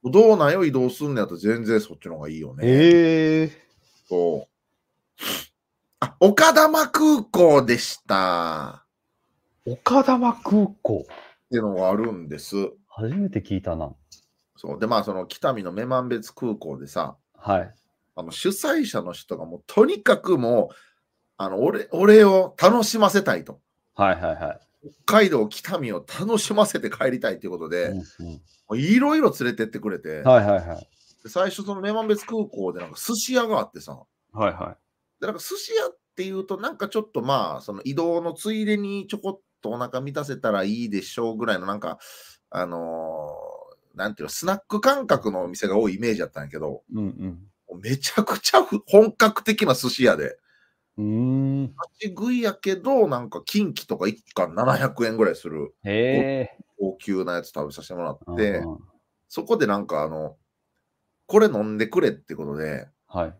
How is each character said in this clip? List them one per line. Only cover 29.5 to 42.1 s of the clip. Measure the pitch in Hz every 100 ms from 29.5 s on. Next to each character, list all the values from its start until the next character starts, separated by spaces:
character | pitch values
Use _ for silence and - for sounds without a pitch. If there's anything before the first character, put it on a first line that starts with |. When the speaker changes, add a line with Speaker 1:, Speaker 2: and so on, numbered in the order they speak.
Speaker 1:
れ |
て | 110
っ | 110
て | 104
く | 104
れ | 87
て。 | 80 78
Speaker 2:
は | 127 123
い |
は | 104 98
い | 87
は |
い。 | 82 - _ _ _
Speaker 1:
で、 | 110
最 | 175 190
初 | 185
そ | 202
の | 196
女 | 196
満 | 220 220
別 | 208
空 | - 226
港 | 208 - 180
で | -
な | 87
ん |
か | -
寿 | -
司 | 226 247
屋 | 254 233
が | 214
あ |
っ | -
て | 80
さ。 | 76 69 _ _ _
Speaker 2:
は | 107 104
い |
は | 85 87 -
い。 | _ _ _ _
Speaker 1:
で、 | 202
な |
ん | 175
か |
寿 | - 403
司 | -
屋 | 453 523
っ | - _ -
て |
い | 190
う | 190
と | 190 190
な | 233
ん | 208
か | 202
ち | 220
ょ |
っ | 214
と | 131
ま | 123 135 90 71
あ、 |
そ | -
の | 98
移 | 131
動 | 139 170 170
の | 170
つ | - 214
い | 220
で | 214 208
に | 202 202 190
ち |
ょ | 208
こ | -
っ | 196 _ _
と | -
お | 120
腹 | 123 127
満 | 139
た | 143
せ | 139 135
た | 117
ら | 101
い | 95 113
い | 120
で | 101
し | - -
ょ | 117
う | 110
ぐ | 117
ら |
い | 95
の | 92
な |
ん | 101
か、 | 127 120 -